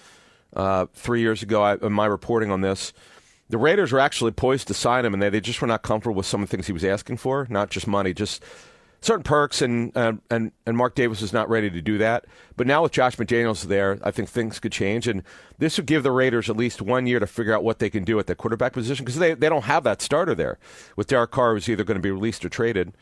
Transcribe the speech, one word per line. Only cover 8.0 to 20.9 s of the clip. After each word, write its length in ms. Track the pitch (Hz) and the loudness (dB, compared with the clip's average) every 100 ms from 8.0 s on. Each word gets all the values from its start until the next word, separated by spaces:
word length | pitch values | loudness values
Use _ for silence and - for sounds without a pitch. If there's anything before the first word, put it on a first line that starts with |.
| 95 | 0
just 300 | 85 104 - - - - - _ _ | -2 -4 -6 -14 -20 -20 -20 _ _
certain 220 | - 220 | 0 0
perks, 360 | 135 147 143 - | 2 2 2 0
and, 320 | 131 120 117 127 | 0 0 -2 0
uh, 160 | 117 107 - | 0 0 -2
and, 220 | 117 113 - - | -2 -2 -6 -2
and 100 | 117 | 0
Mark 160 | 123 | 0
Davis 260 | 139 120 104 | 2 0 0
was 140 | 104 | -2
not 160 | 110 110 | -2 0
ready 200 | 113 104 | 0 0
to 100 | 85 | -2
do 160 | 80 107 | -2 2
that. 280 | 110 117 - - - - | 2 0 -4 -20 -12 -4
But 120 | 123 | 2
now 160 | 147 | 2
with 80 | 165 | 2
Josh 260 | - 127 - | 2 0 0
McDaniels 460 | 113 117 117 95 | 0 0 0 -2
there, 340 | 90 98 98 98 | -2 0 0 0
I 80 | - | -4
think 180 | - 98 | -4 -4
things 300 | 127 113 - | -4 -4 -4
could 120 | 107 | -6
change, 360 | - 98 113 120 | -2 -2 -2 -2
and 160 | 98 - - - - | -4 -6 -16 -18 -4
this 200 | 156 - | -2 0
would 100 | 143 | 0
give 160 | 156 | 2
the 80 | 131 | 2
Raiders 360 | 127 131 117 113 | 2 2 2 0
at 80 | 110 | 0
least 280 | 120 - | -2 -2
one 240 | 98 127 123 | -2 0 2
year 120 | 123 | 0
to 80 | 101 | 0
figure 280 | - 110 107 | -2 0 0
out 80 | |
what 160 | 107 110 | 0 0
they 100 | 107 | -2
can 140 | 107 | -2
do 160 | 92 110 | 0 0
at 80 | 95 | 0
the 80 | 87 | -4
quarterback 380 | 113 110 127 | -4 -2 -2
position, 300 | 127 113 135 | -2 -4 -4
'cause 120 | 131 139 | -4 0
they, 180 | 175 | 2
they 160 | 156 151 | 2 2
don't 140 | 156 | 2
have 200 | 113 156 | 2 2
that 200 | 123 98 | 2 0
starter 320 | - 147 180 92 | 0 0 0 0
there, 240 | 69 - - - - | -2 -6 -12 -20 -10